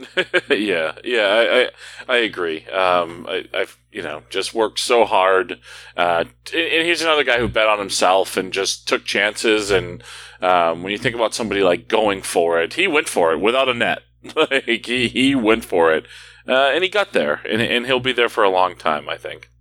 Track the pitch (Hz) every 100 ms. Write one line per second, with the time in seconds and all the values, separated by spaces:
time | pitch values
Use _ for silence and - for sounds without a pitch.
0 | 131 180 - 180 - 98 104 85 78 -
1 | - 120 98 110 104 123 117 - - -
2 | - 123 107 90 82 78 - 95 92 90
3 | 85 87 - 90 - - - - _ 107
4 | 80 76 - - - 113 107 - - 120
5 | 104 104 95 95 87 - - - - -
6 | 87 85 82 _ - 160 165 160 165 165
7 | 165 151 127 120 110 113 110 104 95 -
8 | 92 95 90 - 92 92 95 - - 127
9 | - 101 104 104 113 107 101 92 87 87
10 | - - - - 92 90 82 82 95 104
11 | 127 117 107 - 107 98 92 87 - 110
12 | 107 98 - 92 85 82 82 160 190 147
13 | - 101 82 78 104 131 135 120 92 80
14 | - _ 131 156 151 139 - 113 110 123
15 | 117 120 135 139 107 117 - 90 82 78
16 | - - - - - 131 139 156 185 208
17 | 196 - 76 - - 110 113 120 123 127
18 | 127 120 117 117 101 92 90 85 85 76
19 | 73 - 73 - - _